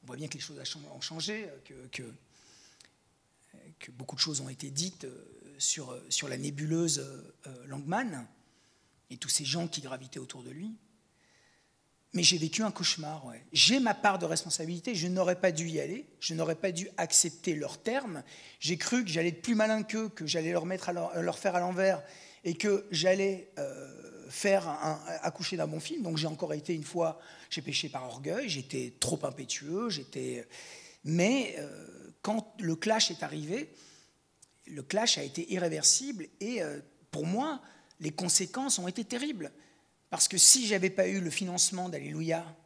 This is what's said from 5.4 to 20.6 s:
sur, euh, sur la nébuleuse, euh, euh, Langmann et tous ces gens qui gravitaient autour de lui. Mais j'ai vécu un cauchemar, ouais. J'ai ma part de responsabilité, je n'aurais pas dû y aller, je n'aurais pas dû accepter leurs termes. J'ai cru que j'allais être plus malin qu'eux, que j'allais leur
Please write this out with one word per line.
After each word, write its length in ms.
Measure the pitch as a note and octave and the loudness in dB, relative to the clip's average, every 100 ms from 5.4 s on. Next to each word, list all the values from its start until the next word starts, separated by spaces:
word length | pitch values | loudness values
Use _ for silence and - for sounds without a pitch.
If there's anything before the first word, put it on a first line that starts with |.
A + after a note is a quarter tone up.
| - C#3+ | -20 -2
sur, 340 | - - C3 | 0 0 -4
euh, 100 | B2 - | -12 -4
sur 220 | - C#3+ | -2 -2
la 80 | C3 | -4
nébuleuse, 640 | C#3+ C#3+ D3+ E3 E3+ C#3 | -4 -2 0 2 4 0
euh, 360 | C3+ C3+ - - - | -2 -12 -16 -18 -18
euh, 180 | B2+ C#3 | -16 -10
Langmann 600 | C3+ C#3+ G3 B3+ C#3+ A#2 - _ _ _ _ _ _ _ | -8 -2 -2 -2 -6 -12 -20 _ _ _ _ _ _ _
et 80 | B2+ | -12
tous 100 | C3 | -2
ces 160 | - | 0
gens 240 | C#3 D#3+ E3+ | 0 -2 -2
qui 140 | D#3 | -6
gravitaient 380 | C3+ C3 C3 C#3+ | -8 -10 -10 -12
autour 240 | B2 C3+ | -12 -14
de 80 | B2 | -12
lui. 220 | C#3 G#3 A3+ _ _ _ _ _ _ _ _ _ _ _ _ _ | -10 -10 -10 _ _ _ _ _ _ _ _ _ _ _ _ _
Mais 100 | - | 4
j'ai 140 | E3+ F3+ | 4 4
vécu 260 | D#3 - | 0 0
un 80 | A3 | -2
cauchemar, 540 | - F3 - D3+ D#3 B2+ | 0 -2 0 -4 -8 -12
ouais. 200 | A2+ - | -14 -2
J'ai 300 | D3 - C4 | 6 8 8
ma 120 | A#3 | 6
part 240 | G3+ G#3 F#3+ | 6 6 4
de 80 | E3+ | 2
responsabilité, 720 | E3 F3 - D#3+ E3+ B3+ G3+ | 0 0 -2 -2 -4 -2 -2
je 140 | D#3+ | 0
n'aurais 300 | F#3 F3+ F3+ | 4 4 6
pas 120 | F#3 | 4
dû 160 | D#3+ E3+ | 2 0
y 140 | D#3 | 0
aller, 260 | C#3+ G#3+ D4+ _ | -2 -6 -10 _
je 120 | - | -4
n'aurais 220 | D#3+ E3 D#3+ | 0 0 0
pas 160 | G3 | 0
dû 180 | F3 G3 - | -2 -6 -2
accepter 580 | E3+ - E3+ - - | 4 4 4 0 -2
leurs 300 | D#3 C#3 - | -2 -4 -4
termes. 400 | - B3+ B3+ D#3 - - - - | -2 -2 -2 -8 -12 -18 -20 -6
J'ai 160 | D3 F3 | -2 0
cru 260 | - A#3+ | 2 2
que 80 | G#3 | 2
j'allais 160 | D#3+ E3+ | 2 0
être 140 | E3 | 0
plus 140 | - A3 | 0 4
malin 280 | G#3+ A3 | 4 4
qu'eux, 240 | G#3+ A3 A3 | 0 -2 -4
que 180 | - D#3 | -4 -2
j'allais 280 | E3 D#3+ | 0 2
leur 120 | E3+ | 0